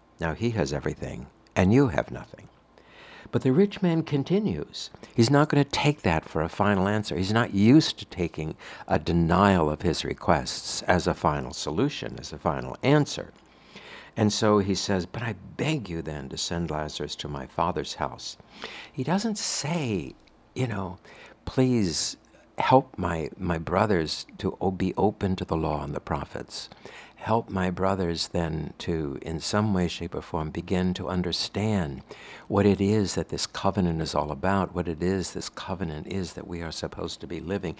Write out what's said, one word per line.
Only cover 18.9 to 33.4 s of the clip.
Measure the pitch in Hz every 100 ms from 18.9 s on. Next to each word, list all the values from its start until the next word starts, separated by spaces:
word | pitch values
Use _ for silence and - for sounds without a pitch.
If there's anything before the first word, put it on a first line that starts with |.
He | -
doesn't | 131 190 226 208
say, | - - 143 170 127 95 67 - _ _ _
you | - 127
know, | 101 92 90 - - - - -
"Please | - 127 120 92 73 - - _ - _ -
help | - 131 131 -
my, | 87 82 76 -
my | 90 82
brothers | 80 90 104 90 78 - - -
to | 95 -
o-, | 95
be | 92 95 -
open | 101 - 98 92
to | -
the | 80
law | 78 76
and | 71
the | 73
prophets. | - 76 71 - - - - - - - - -
Help | - 113 -
my | 95 92
brothers | 87 95 98 85 82 -
then | 87 82 78 76 -
to, | - 82 73 67
in | - 80
some | - 104 107
way, | 92 87
shape, | - 85 78
or |
form, | - 82 78
begin | 85 80 92 90
to | 90 90
understand | 90 87 80 - 98 110 101 76 67 - - - - -
what | 101 101
it | 95
is | 98 107 92 -
that | -
this | 73